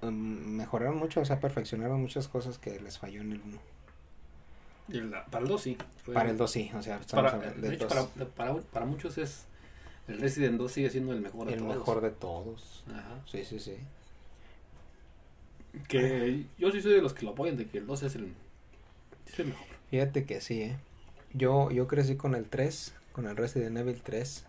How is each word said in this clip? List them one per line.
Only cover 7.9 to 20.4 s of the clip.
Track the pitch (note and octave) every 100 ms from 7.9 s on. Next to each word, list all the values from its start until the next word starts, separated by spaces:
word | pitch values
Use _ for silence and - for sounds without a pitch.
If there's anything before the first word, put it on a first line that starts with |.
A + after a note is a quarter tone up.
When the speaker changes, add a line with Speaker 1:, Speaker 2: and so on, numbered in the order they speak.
| - -
Speaker 2:
para, | - C3
para, | - A#2+ D3+
para | - A#2+ A#2+
muchos | C#3+ - -
es... | D3 - - - - - - - -
El | G#2
Resident | C3+ C#3 C3+ A#2
dos | B2
sigue | B2+ C3+
siendo | C3 C3
el | A#2+
mejor | G2+ A2+ A2+
de |
Speaker 1:
El | A2+
Speaker 2:
todos. | A2 G#2+
Speaker 1:
mejor | A#2 A2+
de | A2
todos. | G#2+ F#2 E2+ G#2 A2+ - - -
Speaker 2:
Ajá. | A2 G#2+ B2 C3+
Speaker 1:
Sí, | - G2+
sí, | A2
sí. | G#2 G2 C3+ - - - - - - - - - - - - - - - - - - - C#3+
Speaker 2:
Que | C3+ B2+ C3 A#2+ C3+ C#3+ -
yo | F#3
sí | G3+
soy | G3
de | G3+
los | D#3
que | - A2
lo |
apoyan, | G#2+ D#3+ C#3
de | A2
que | G2+
el | G#2
dos | C#3
es | C#3 A2+
el, | G2 - - - - - - - - - -
es | -
el | D#3
mejor. | C3+ - - -
Speaker 1:
Fíjate | C3 C3+ C#3 C#3
que | G2